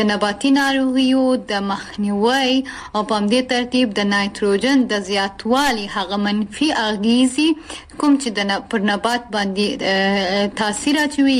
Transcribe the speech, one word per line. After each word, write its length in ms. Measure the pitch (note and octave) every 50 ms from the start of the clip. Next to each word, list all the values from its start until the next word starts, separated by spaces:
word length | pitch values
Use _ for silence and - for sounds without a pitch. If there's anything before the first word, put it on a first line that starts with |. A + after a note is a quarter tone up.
| G#3+ G#3
نباتي 400 | G#3 G3 G#3 G#3 G3+ G3+ - C#4
ناروغیو 880 | C4+ C#4 C#4 C4+ C4+ C4+ C4+ C4 B3+ C4 C4 B3+ C4 C4 C4 C4 B3+
د 160 | A#3+ G3 - G#3+
مخنیوي 1120 | G3+ G3 G3 G3 - - - - - G#3 G3+ G3+ G3+ G#3 A#3 B3+ C#4 C4+ B3 C4 C4+ C4 - - - - - -
او 80 | G#3+ G#3
په 100 | G#3 A3 G#3
همدې 220 | G3+ G#3 A3+ B3+ B3+ B3+ B3+
ترتیب 420 | B3 B3 B3 - B3+ B3+ A3 G3
د 60 | G#3+ G3+ G3+ G3+
نایتروجن 680 | G3+ G3+ G3+ G3+ - G#3+ G3+ G3 G3+ G3+ B3+ C#4+ C4+ B3 -
د 100 | G#3+ G3+
زیاتوالي 880 | G3 F#3 G3+ G3 G3 G3 G3 - - A3 A#3+ C4+ D4 C#4+ B3 A3 G3+ G3+ -
هغه 220 | G#3+ F#3+ F3 G3+
منفي 560 | G#3 G3+ G#3 G#3 G#3 G#3+ G#3 - - C#4+ D#4 D4
اغیزې 760 | A3+ A3+ G#3+ G#3+ G3 G3+ A3+ A#3 B3 C4 B3+ B3+ D4 D4+ D#4+ D#4 D#4 - - - - - - - -
کوم 200 | - D4 C#4+ C4+
چې 100 | - A#3+
د 120 | G3+ G#3 G3+ G3
ن-، 120 | G3 F#3 F#3 -
پر 120 | - A3 G3 G#3
نبات 320 | G3+ G3+ - A3+ A#3+ B3 B3 -
باندې، 360 | G3+ G#3+ G3+ G3 F#3+ F#3+ G#3 G3+ - - -
آه، 640 | G3 F#3+ G3 G3 G3 G3 G3+ G3 F3+ F#3+ G3+ G3+
تاثیر 520 | G3+ G3+ - A3 G#3 G3+ - - D4 D4 D#4 D4+
اچوي 340 | C#4+ D4 - C#4 C4+ C4+